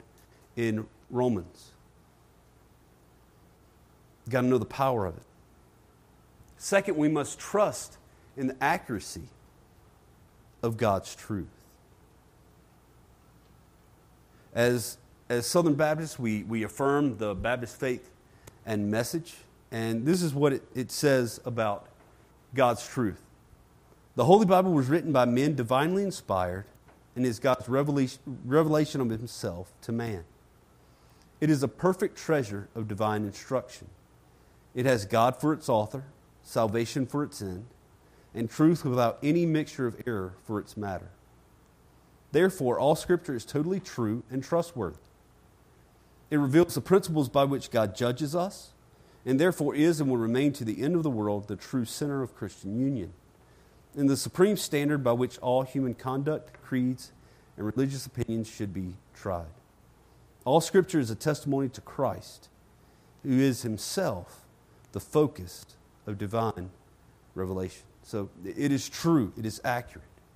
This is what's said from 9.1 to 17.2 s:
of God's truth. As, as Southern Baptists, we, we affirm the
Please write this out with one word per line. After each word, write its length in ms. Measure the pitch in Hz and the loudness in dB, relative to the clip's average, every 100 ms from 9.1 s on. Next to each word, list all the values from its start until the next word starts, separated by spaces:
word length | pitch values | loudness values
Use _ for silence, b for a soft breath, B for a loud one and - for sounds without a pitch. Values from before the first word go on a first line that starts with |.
| 90 - - - _ _ _ - _ _ - - _ - - | -14 -14 -20 -20 _ _ _ -20 _ _ -20 -20 _ -20 -6
of 140 | 117 113 | -4 0
God's 400 | 117 95 - - | 2 2 -2 -14
truth. 320 | - 104 78 - - _ _ _ _ _ _ _ _ - _ _ _ _ _ _ _ _ _ _ _ _ _ _ _ - _ b b | -8 -6 -6 -14 -20 _ _ _ _ _ _ _ _ -20 _ _ _ _ _ _ _ _ _ _ _ _ _ _ _ -20 _ b b
As, 440 | - 120 123 110 - - - - | 2 2 2 -2 -12 -20 -18 -4
as 160 | 120 117 | -4 0
Southern 300 | 175 165 143 | 2 4 4
Baptists, 440 | 156 156 160 - | 2 0 -4 -6
we, 240 | 120 107 | -2 -2
we 200 | 98 113 | -2 -4
affirm 560 | 104 - 139 143 147 | -4 -2 0 2 0
the 160 | 107 | -2